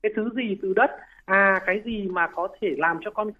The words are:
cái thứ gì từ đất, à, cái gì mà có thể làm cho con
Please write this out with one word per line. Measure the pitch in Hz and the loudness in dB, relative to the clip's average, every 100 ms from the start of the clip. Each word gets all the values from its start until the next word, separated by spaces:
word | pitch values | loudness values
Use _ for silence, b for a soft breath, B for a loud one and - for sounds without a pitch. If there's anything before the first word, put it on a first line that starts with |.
cái | 214 220 | -2 0
thứ | 220 240 | -2 -2
gì | 240 196 | -2 -2
từ | 190 | 0
đất, | 190 269 - B B | 2 2 0 B B
à, | - 190 196 190 185 | 0 4 6 4 0
cái | 196 | -2
gì | 220 220 196 | -2 -6 -4
mà | 180 165 | -2 -2
có | - 185 - | -2 -6 -4
thể | 202 135 | -4 0
làm | 160 - | 0 0
cho | 214 | -6
con | 208 214 208 | -4 -6 -6